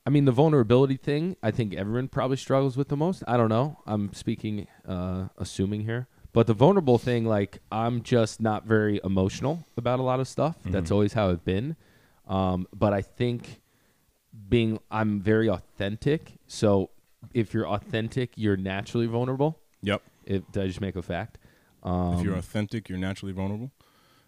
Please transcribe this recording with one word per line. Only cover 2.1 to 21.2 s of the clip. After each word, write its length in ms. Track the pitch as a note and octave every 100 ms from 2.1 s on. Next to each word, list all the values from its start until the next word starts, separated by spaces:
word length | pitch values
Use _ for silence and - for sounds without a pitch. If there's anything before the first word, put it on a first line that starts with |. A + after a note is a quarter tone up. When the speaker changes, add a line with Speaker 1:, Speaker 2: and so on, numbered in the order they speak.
| - B2+ C3
Speaker 1:
struggles 380 | - C3+ C#3 B2
with 120 | C#3
the 80 | C#3+
most. 260 | E3 F#3+ -
I 80 | A#2+
don't 120 | A2+
know. 300 | A2+ C#3+ - -
I'm 260 | G#2 G2+
speaking, 520 | G2+ - A2+ A2 G#2+ - _ -
uh, 420 | F#2 F2+ F#2 F#2+ -
assuming 460 | F#2 - G2 G#2
here. 240 | G#2+ A#2 B2+ _ -
But 140 | - A#2
the 60 |
vulnerable 440 | G#2+ C#3+ G3 D3 A#2+
thing, 260 | C3+ A#2+
like, 340 | A2+ G#2+ G2+ - _
I'm 300 | G#2+ A2+ A#2+
just 380 | A2+ B2 A2 -
not 260 | A2 G#2+ G#2+
very 340 | A2 G#2+ G#2
emotional 600 | F#2 F#2+ F#2+ G2 A#2+ E3+ D3+ -
about 240 | A#2+ B2+
a 20 |
lot 160 | C3 B2+
of 60 | C3
stuff. 300 | - C#3+ E3+
Speaker 2:
Mm-hmm. 100 | -
Speaker 1:
That's 180 | F#2+ E2
always 200 | G2+ G#2
how 160 | A2 G2
I've 140 | F2
been. 300 | - F#2+ C3+ E3 _ _ _ _ -
Um, 380 | F#2+ F#2+ F#2 F2+
but 180 | G2+ G#2+
I 100 | G2+
think 580 | - _ A#2+ A#2+ - - _ _ _ _ _ _ _ A2+ G2
being, 300 | A#2+ A2+ A2 -
I'm 300 | G#2+ A2 G#2
very 280 | G2 A2 A2+
authentic. 880 | F2+ - _ G2+ G#2 C#3 D#3 - - _
So 440 | - G#2+ G2+ F#2+ - _ _ G#2+
if 200 | A#2+ G#2+
you're 120 | A2+ E2+
authentic, 640 | G2+ - A2+ A2+ - B2 -
you're 200 | G#2+ G2
naturally 500 | F#2+ F#2+ G#2 A#2+ A#2
vulnerable. 520 | A#2 B2+ C3 D3 D#3 _ _
Speaker 2:
Yep. 200 | G2 G2+ - _
Speaker 1:
If, 260 | - G2 -
did 100 | G2+
I 40 | F#2+
just 140 | F#2
make 160 | G2 F2+
a 60 |
fact? 360 | E2+ F2